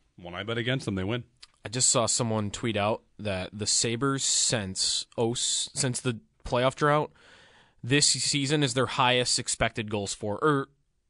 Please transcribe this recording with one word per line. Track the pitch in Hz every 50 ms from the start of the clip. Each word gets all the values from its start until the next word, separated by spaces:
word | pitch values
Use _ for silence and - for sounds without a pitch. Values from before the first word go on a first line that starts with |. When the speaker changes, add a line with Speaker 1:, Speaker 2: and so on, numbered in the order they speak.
| _ _ _
Speaker 1:
When | - 87 87 87
I | 92 101
bet | 110 117
against | 120 113 123 131 131 -
them, | 113 98
they | 95 92
win. | 101 120 123 120 - _ _ - - _ _ -
Speaker 2:
I | 104
just | 110 127 123 -
saw | - 127 113
someone | 104 - - 123 113 110 110 104 101
tweet | - - - 117 104
out | 101 101 107 113 - - _ _ -
that | 107 104 95 92 92 -
the | - 104 104
Sabres | - - - - 117 117 117 139 135 135 131
since, | - - - - - - 131 113 98 95 95 - - - - - - - - 120
oh, | 117 117
s-, | 123 - - - - - - - -
since | 143 143 127 123 -
the | - 127 120 107 - _ _ _ -
playoff | - 131 120 127 131 -
drought, | - 151 147 147 151 147 - - _ - - - - - - _ - _ _ _ _
this | - 120 139 147 143 -
season | - 127 - - - 143 139 131 151 151
is | 143 123 117
their | 131 120
highest | - - - 131 123 127 123 123 - - -
expected | 117 - - - 120 113 - 120 107 107
goals | 107 104 101 - -
for, | - - 104 104 -
or | - 156 143 139 139 - _ _ _ _ _ _ _ _